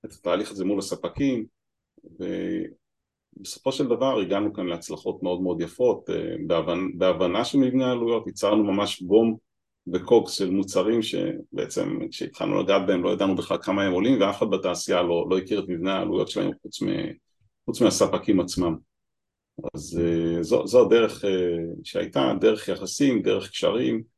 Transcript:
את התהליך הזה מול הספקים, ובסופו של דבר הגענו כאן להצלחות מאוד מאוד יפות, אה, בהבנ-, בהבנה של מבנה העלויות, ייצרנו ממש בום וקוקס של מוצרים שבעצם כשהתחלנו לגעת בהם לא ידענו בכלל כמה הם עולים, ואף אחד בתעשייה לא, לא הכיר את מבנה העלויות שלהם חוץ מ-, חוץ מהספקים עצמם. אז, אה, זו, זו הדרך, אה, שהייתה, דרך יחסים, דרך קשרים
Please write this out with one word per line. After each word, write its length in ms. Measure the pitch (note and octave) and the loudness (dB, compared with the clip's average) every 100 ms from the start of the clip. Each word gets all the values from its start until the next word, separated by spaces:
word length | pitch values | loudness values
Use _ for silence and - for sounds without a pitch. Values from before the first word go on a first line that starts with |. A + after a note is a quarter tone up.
| - | -18
את 80 | |
התהליך 380 | - F2 F#2 G#2+ | -8 -2 -2 -2
הזה 140 | G2+ F#2 | -4 -2
מול 140 | G2 | -2
הספקים, 640 | - - - - C#3 A#2+ G#2+ _ _ _ _ _ - - F#2 F#2 F2+ F2+ E2+ - _ _ _ _ _ - | -4 -6 -8 -2 0 0 -6 _ _ _ _ _ -20 -10 -8 -6 -4 -4 -6 -12 _ _ _ _ _ -20
ובסופו 340 | G2 - C3+ | -16 -6 -6
של 160 | - B2 | -2 -2
דבר 320 | A2+ C3+ A#2+ | 2 2 0
הגענו 340 | F2+ G2+ G#2 | 0 0 -2
כאן 140 | G#2 F2+ | -2 -4
להצלחות 560 | E2+ - F2+ F#2+ E2+ | -6 -8 -8 -6 -4
מאוד 180 | F2+ F2+ | -4 -2
מאוד 200 | F#2 E2 | -2 -2
יפות, 480 | E2 - B2 G#2 - | -4 2 2 2 -2
אה, 260 | E2+ E2 E2 D#2+ | -4 -4 -6 0
בהבנ-, 500 | E2+ E2 E2+ F#2+ E2+ | 0 0 -2 -4 0
בהבנה 480 | F#2 F2 F2+ G2 - | 2 2 0 0 2
של 120 | C#3 | 2
מבנה 300 | B2+ C3 B2+ | 4 2 2
העלויות, 400 | A#2+ A#2 A2+ - | 0 0 0 -2
ייצרנו 360 | - G2 G#2+ | -2 2 4
ממש 380 | G2+ G2 G2+ - | 4 2 0 -4
בום 360 | F2+ G#2+ A2+ A2 _ _ _ _ - | 4 6 6 0 _ _ _ _ -6
וקוקס 380 | F2+ - A#2 - | -4 4 4 4
של 180 | - F#2+ | -4 0
מוצרים 500 | G2 G2 F#2+ G2 A#2 | 0 0 0 2 2
שבעצם 1000 | A2 - - - - - - - G1+ G1+ G1+ | 0 -2 -4 -6 -8 -8 -4 -4 -2 -4 -6
כשהתחלנו 520 | - - - G1+ G1+ | -8 -10 -6 -2 0
לגעת 240 | F#2 G2 F#2 | 2 2 4
בהם 160 | F2+ | 2
לא 60 | F2+ | 0
ידענו 260 | F#2+ G2 F2+ | 2 2 0
בכלל 220 | - F2 | -2 -4
כמה 220 | - G2 | -2 0
הם 80 | G2 | 2
עולים, 300 | F2+ A2 C3 | 2 2 4
ואף 160 | G2 G2+ | 2 2
אחד 120 | G#2+ | 0
בתעשייה 520 | F#2+ F#2 F2 - F2+ | 0 0 -4 0 0
לא, 240 | F2 E2+ E2 | 2 0 2
לא 80 | F#2 | -2
הכיר 220 | F#2 G#2 | 0 -4
את 100 | F#2 | -2
מבנה 280 | E2+ F#2+ F#2+ | -4 -2 -2
העלויות 320 | F2+ F2+ G2+ | -2 -2 -2
שלהם 220 | - F#2+ - | -2 -4 -6
חוץ 200 | - - | -14 -6
מ-, 300 | G1+ - - - _ _ _ _ - | -4 -2 -6 -10 _ _ _ _ -8
חוץ 160 | - | 2
מהספקים 580 | A2+ - F2+ - - F#2+ | 2 4 0 0 2 2
עצמם. 360 | E2+ - F2 D#2+ _ _ _ _ _ _ _ - - | 2 -2 -2 -2 _ _ _ _ _ _ _ -14 -12
אז, 280 | D2+ D#2 E2 | -12 -8 -2
אה, 400 | E2+ E2+ E2 E2+ | 0 0 0 -2
זו, 240 | D#2+ - G2+ | 0 0 4
זו 180 | B2 G#2 | 6 8
הדרך, 400 | A#2 A2 - G2+ | 6 4 -2 -2
אה, 320 | F#2 F2 E2+ E2 D#2+ | 0 0 -2 -6 -10
שהייתה, 500 | - - E2+ - C2 - | -8 -6 -4 -2 0 2
דרך 280 | A2 G#2+ - | 2 2 -4
יחסים, 540 | E2 F#2+ - C#3 A#2 | -6 -6 0 2 2
דרך 280 | G2 G2 G2 | 0 -2 -4
קשרים 540 | - - A2 B2+ A2+ A2+ | -2 0 0 0 -2 -6